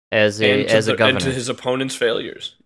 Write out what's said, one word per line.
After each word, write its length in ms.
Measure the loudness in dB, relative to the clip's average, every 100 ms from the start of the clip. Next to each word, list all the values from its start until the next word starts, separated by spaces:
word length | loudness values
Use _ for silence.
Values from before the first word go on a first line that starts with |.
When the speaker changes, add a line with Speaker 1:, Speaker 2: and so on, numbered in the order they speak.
| _
Speaker 1:
as 280 | 2 2 2
a, 200 | 0 2
Speaker 2:
And 80 | 2
to 60 |
Speaker 1:
as 140 | 2 2
a 40 |
Speaker 2:
the, 40 | 2
Speaker 1:
governor. 200 | 2 2
Speaker 2:
and 80 | -2
to 60 |
his 160 | -4 -6
opponent's 460 | -6 -4 -4 -4
failures. 600 | -2 -2 -2 -6 -12 -16 -16